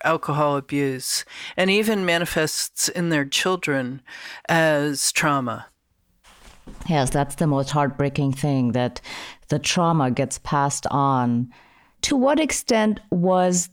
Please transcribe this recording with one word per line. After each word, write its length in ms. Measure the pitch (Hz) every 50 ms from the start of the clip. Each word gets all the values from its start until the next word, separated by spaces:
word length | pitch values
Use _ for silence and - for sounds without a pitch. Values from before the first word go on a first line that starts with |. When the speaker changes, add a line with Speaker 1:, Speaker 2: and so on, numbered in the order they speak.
| -
Speaker 1:
alcohol 520 | 156 165 156 - - 143 143 151 147 143
abuse, 720 | 139 135 - 147 143 143 135 131 131 - - - - - - - - - - -
and 160 | - 185 190
even 340 | 196 208 214 214 220 202 185
manifests 840 | 175 170 170 175 - - 170 156 151 - - - - - - - -
in 200 | - 180 175 170
their 160 | 165 147 139
children 800 | 139 - - - 185 185 180 - 156 139 135 127 123 131 135 - - - - - - - - -
as 640 | - - 165 160 160 151 143 143 151 143 135 - -
trauma. 540 | - - 165 156 143 139 127 120 110 - - - _ _ _ _ _ _ _ _ _ _ _ - - - - - - - - - - - -
Speaker 2:
Yes, 220 | - 170 147 131 123
that's 260 | - 143 143 135 -
the 120 | - 170
most 240 | 151 143 139 135 139
heartbreaking 640 | 147 151 143 135 135 - 143 143 139 156 143 139 131
thing, 400 | 135 - 147 139 131 127 120 113
that 280 | 123 123 120 - - - - - - - - - - -
the 100 | - 147
trauma 540 | 147 - - - 185 170 165 170 160 135 127
gets 260 | 120 - 135 - -
passed 480 | - - - 151 143 143 143 - - - -
on. 600 | - 143 139 139 135 127 123 120 120 120 123 120 - - - - _ _ _ _ _ _ -
To 120 | - 285
what 240 | 262 247 277 302 285
extent 600 | 320 269 - - - - 240 220 214 214 208 208 - _
was 600 | 196 175 170 185 185 185 180 180 180 175 170 -